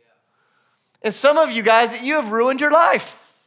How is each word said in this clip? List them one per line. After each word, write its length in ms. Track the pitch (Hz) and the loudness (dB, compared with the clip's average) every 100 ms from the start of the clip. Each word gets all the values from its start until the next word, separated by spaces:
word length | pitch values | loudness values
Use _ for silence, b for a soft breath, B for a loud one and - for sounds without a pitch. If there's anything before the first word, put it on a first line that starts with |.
| _ _ _ _ _ _ _ _ _ _ | _ _ _ _ _ _ _ _ _ _
And 140 | 220 | -8
some 240 | - 277 302 | 0 2 2
of 140 | 302 | 0
you 100 | 226 | 0
guys, 400 | 214 226 240 233 | 2 2 2 -4
you 140 | 247 302 | -4 -4
have 160 | 226 | -4
ruined 280 | 220 247 262 | -2 -2 0
your 120 | 294 | 2
life. 600 | 311 349 254 - - - _ | 2 2 0 -6 -18 -20 _